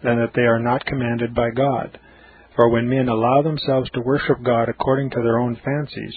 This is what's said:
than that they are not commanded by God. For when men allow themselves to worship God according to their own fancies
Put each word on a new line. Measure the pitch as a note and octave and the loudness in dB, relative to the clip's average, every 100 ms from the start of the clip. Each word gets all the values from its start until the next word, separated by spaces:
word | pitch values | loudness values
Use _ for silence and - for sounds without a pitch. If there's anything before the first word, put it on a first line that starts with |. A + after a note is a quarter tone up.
than | B2+ A#2 | 0 0
that | A#2 | 0
they | - | 2
are | A#2+ A2+ | 2 2
not | A#2+ C3 | 0 -2
commanded | - C#3 A#2+ A#2 A#2 | -4 -4 -4 -2 -2
by | A#2+ A#2+ | -2 -2
God. | A2+ C#3 B2 - - - - - - - - | 0 -2 -2 -6 -14 -20 -20 -20 -20 -8 2
For | A#2+ | 4
when | A#2 A#2+ | 4 0
men | C3 B2+ | 0 0
allow | A2 A#2 C3+ | 2 4 4
themselves | D#3 D3+ - C3 B2+ | 2 -2 0 0 0
to | B2+ | -4
worship | A#2+ C#3+ - B2+ | -2 0 0 0
God | B2 A#2 A#2 | 2 0 0
according | - - C3+ C3+ | -2 0 0 0
to | B2 | -2
their | A#2 A2+ | 0 2
own | B2 | 0
fancies | A#2 - D3 C#3+ - G#2+ | -4 -4 -4 -6 -10 -12